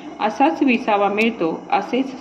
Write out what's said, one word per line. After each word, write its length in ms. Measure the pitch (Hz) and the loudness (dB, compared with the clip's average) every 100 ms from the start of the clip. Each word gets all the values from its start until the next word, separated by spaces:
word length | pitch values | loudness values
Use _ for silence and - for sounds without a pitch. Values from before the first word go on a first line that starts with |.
| - - | -16 -4
असाच 420 | 214 220 285 330 | -4 2 2 4
विसावा 460 | 269 233 226 208 202 | 2 2 2 2 2
मिळतो, 500 | 202 226 220 165 - - | 2 0 0 -2 -4 -2
असेच 420 | 190 190 240 262 - | -2 0 -2 -2 -4